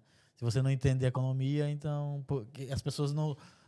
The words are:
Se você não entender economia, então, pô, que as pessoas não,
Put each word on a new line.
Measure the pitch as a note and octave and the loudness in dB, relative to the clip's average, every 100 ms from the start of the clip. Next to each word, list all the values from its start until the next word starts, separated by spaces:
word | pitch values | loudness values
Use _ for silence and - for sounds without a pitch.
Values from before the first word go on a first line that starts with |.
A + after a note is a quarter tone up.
| - _ _ - | -10 _ _ -4
Se | |
você | A#2 C3 | 0 2
não | C3+ | 2
entender | C3+ C#3 C3 B2+ | 2 2 4 2
economia, | C3 C3 C3 C3+ D3 D3 | 2 0 0 0 2 0
então, | D3 D3+ D3 C#3+ C#3+ C3 | -2 -2 -2 -2 -4 -4
pô, | C3+ A2 | -4 -4
que | C3+ C3+ | -10 -6
as | B2+ | -4
pessoas | C#3+ C#3+ C#3+ | -2 0 0
não, | D3+ D3+ C3+ - - | 2 0 -2 -12 -20